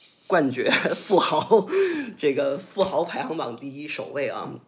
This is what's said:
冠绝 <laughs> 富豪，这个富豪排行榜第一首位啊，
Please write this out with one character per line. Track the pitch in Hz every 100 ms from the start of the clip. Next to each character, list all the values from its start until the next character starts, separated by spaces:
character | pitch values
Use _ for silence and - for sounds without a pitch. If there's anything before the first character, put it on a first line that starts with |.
| - _ _
冠 | 180 139
绝 | 123 117 147
<laughs> | -
富 | - - 254
豪， | - - - 220 190 381 381 320 247 190
这 | 147
个 | 135 139 143
富 | - 202
豪 | 185 151
排 | 170 -
行 | 131 165
榜 | 127 117
第 | 139 135
一 | 147
首 | - 98
位 | 139 127
啊， | 101 95 127